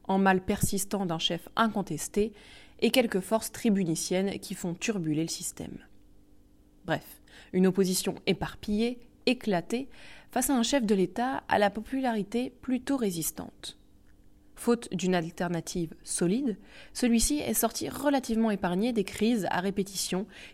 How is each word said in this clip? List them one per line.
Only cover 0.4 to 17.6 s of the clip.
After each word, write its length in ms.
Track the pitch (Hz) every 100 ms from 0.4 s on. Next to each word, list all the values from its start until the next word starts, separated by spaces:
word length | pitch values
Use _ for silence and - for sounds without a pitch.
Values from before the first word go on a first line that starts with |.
| 185 202 - 196 - 202 185
d'un 140 | 165
chef 300 | - 170 - -
incontesté 760 | 226 208 185 - - 208 220 - - - - -
et 120 | 233
quelques 280 | 262 233 190
forces 320 | 185 220 -
tribuniciennes 880 | - 233 196 170 160 - 185 196 196
qui 140 | -
font 200 | 190 180
turbuler 500 | 170 - 208 156 151
le 40 | 165
système. 520 | - - - - - - - - - - - - - - - -
Bref, 360 | 160 - - - - -
une 160 | 185 185
opposition 480 | 185 185 185 196 - -
éparpillée, 760 | 185 - - - 208 233 247 - - -
éclatée, 640 | 247 - 180 170 233 269 - - - -
face 200 | 247 254
à 40 | 262
un 60 |
chef 240 | 226 277 214
de 80 |
l'État 500 | 202 180 240 254 269 -
à 100 | 196
la 140 | 202
popularité 800 | 208 214 269 262 220 196 233 262 -
plutôt 360 | - 254 254 277
résistante. 840 | 208 170 156 - - - - - - - - - - - -
Faute 340 | - - 233 -
d'une 220 | 180 185 180
alternative 800 | 165 - 175 170 - 185 160 -
solide, 560 | - - 175 226 285 196 - - -
celui-ci 460 | - 247 233 - 294
est 160 | 262
sorti 340 | 220